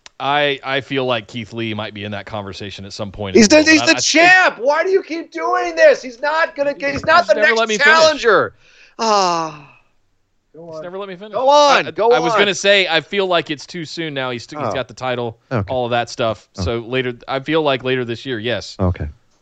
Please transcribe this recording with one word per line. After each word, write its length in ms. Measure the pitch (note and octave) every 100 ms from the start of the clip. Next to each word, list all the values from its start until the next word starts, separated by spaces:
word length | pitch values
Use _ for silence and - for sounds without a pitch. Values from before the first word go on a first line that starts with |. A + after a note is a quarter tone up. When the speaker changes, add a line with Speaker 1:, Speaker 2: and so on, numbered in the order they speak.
| - -
Speaker 1:
I, 400 | C3 D3 D3 C#3
I 180 | C3+ C3+
feel 240 | B2+ C3+ B2+
like 220 | A#2 G#2
Keith 260 | B2 G#2
Lee 200 | A2+ A2+
might 200 | G#2 G#2+
be 100 | G2+
in 80 | G#2
that 140 | G2+ G2
conversation 580 | G#2+ G2 F#2 G#2 - G2
at 60 |
some 200 | - G#2
point 240 | - G2+ -
Speaker 2:
He's 80 | -
Speaker 1:
as 40 |
well, 100 | D#4
Speaker 2:
the, 80 | D#4
he's 80 | D#4
Speaker 1:
but 60 | D#4
Speaker 2:
the 80 | D#4+
Speaker 1:
I, 40 |
Speaker 2:
champ. 580 | - D#4+ F4 F#4 E4+ F#3
Why 240 | B3 D4+
do 60 | F#4
you 120 | F#4+
keep 280 | - E4 D4+
doing 440 | D#4+ E4+ F4+ F4 E4
this? 260 | D#4 B3+
He's 180 | B3+ A#3
not 360 | D4 D#4+ D#4+ C#4+
gonna 180 | C#4+
get. 180 | C#4+ C#4
He's 120 | C#4 D#4
not 140 | E4+
Speaker 1:
Just 100 | F4
Speaker 2:
the 60 | D4
Speaker 1:
never 120 | D4+
Speaker 2:
next 100 | A3+
Speaker 1:
let 100 | A3+
me 80 | G#3+
Speaker 2:
challenger. 720 | D4 D#4+ D#4 C#4+ A3+ F3+ A2+
Speaker 1:
finish. 160 | _ _ _ - -
Speaker 2:
Ah. 640 | A3+ G#3 F#3 E3+ D#3+ D3+ C#3+ _ _ _ _ _ _ _ _
Go 120 | D3+ E3+
Speaker 1:
Just 100 | D#3
Speaker 2:
on. 60 |
Speaker 1:
never 140 | F3 F#3+
let 100 | G3+
me 80 | F3
finish. 160 | G#3+
Speaker 2:
Go 160 | G#3 C4
on. 400 | D4 D4 A#3 D#3
Speaker 1:
I, 40 |
Speaker 2:
Go 200 | D#3+ A3+
Speaker 1:
I 80 | B3+
was 140 | A#3+
Speaker 2:
on. 60 | G#3+
Speaker 1:
gonna 140 | G3+
say 320 | F3+ G3 G3+ F3
I 100 | D#3+
feel 280 | D3 G3+ F#3+
like 220 | E3+ D#3
it's 160 | C#3+ -
too 200 | F3+ D3+
soon 280 | - E3
now. 160 | C#3 C3
He's, 140 | A#2+ -
he's 100 | D3+
Speaker 2:
Oh. 140 | B2
Speaker 1:
got 160 | C3 B2
the 40 |
title, 460 | - B2+ B2 A#2+ - -
Speaker 2:
Okay. 180 | B2 F#2
Speaker 1:
all 140 | C3 A#2+
of 60 |
that 180 | A#2+ A#2
stuff. 400 | - A#2 G#2 _ -
Speaker 2:
Okay. 80 | F#2+
Speaker 1:
So 140 | A#2
later, 340 | A2+ C3 B2+ A#2+ -
I 100 | C3+
feel 220 | C3+ D#3+
like 240 | D3 C3 B2+
later 180 | B2+
this 220 | A#2 A2+ C3+
year, 140 | A#2
yes. 360 | A#2 G#2 - -
Speaker 2:
Okay. 300 | F#2 F2 D2 - _ _